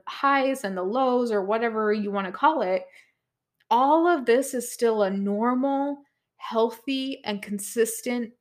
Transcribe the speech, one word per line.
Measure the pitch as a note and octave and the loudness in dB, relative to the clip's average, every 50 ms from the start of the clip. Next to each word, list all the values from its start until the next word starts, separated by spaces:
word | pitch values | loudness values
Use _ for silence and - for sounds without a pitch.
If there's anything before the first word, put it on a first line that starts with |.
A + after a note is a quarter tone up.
| - | -12
highs | - - - - C#4 C#4 C#4 C4 C4+ C4+ C4 - | -14 -8 -2 2 2 2 4 2 0 -2 -2 -4
and | G3 F#3+ | -6 -4
the | F3+ F#3 | -4 -4
lows | F#3+ A3 C4 C4+ B3+ B3 B3 B3 A#3 | -2 0 2 2 2 2 2 2 2
or | G#3+ G#3 F#3 | 0 0 0
whatever | F#3+ A3 A3+ A#3+ A#3 A3 A3 G#3+ G#3+ | 0 0 0 0 0 0 0 0 0
you | G#3 A3 G3+ G3+ | 0 0 0 -2
wanna | G3+ G3+ F#3+ F3+ | -2 -2 -4 -4
call | F3+ - C#4+ D#4 D#4 C#4+ | -4 2 2 2 4 4
it, | G#3 F3+ F#3+ F#3 - - _ - _ _ _ _ _ _ _ _ _ _ _ _ _ - | 0 0 0 -2 -2 -6 _ -20 _ _ _ _ _ _ _ _ _ _ _ _ _ 0
all | A3 B3 C4+ C#4 D4+ E4 E4 | 2 4 4 4 4 4 4
of | F4 F4 D4 A#3+ | 4 2 2 2
this | A#3 A3+ C4 C4 C4 - | 2 2 2 2 0 -4
is | B3 - - | -6 -6 -6
still | - - A#3+ A3+ A3 G#3+ | -4 0 0 0 2 2
a | G3+ F#3+ | 2 0
normal, | G3 G3 G3 G3+ G3+ G#3 A3+ B3 B3+ B3+ C4 C#4 C#4 C#4 C#4 C#4+ C#4+ C#4+ - _ _ _ _ _ _ | 0 -2 -2 -2 0 0 0 0 0 0 0 0 0 0 -2 -4 -6 -8 -12 _ _ _ _ _ _
healthy, | _ - - A3+ A3+ A3+ A#3 A#3 - - C#4 C4+ C4 C4 C4+ C4+ - - | _ -10 -4 0 0 0 0 0 -6 -6 -6 -4 -4 -4 -6 -8 -8 -6
and | - G#3 G3 | -6 -6 -6
consistent | - - G#3 G3+ - - - A#3 A3+ A3+ - - - B3 A#3+ A#3+ A#3 A3 - _ | -6 -8 -8 -8 -8 -6 -2 -2 -2 -2 -2 -8 -6 -4 -4 -4 -6 -8 -12 _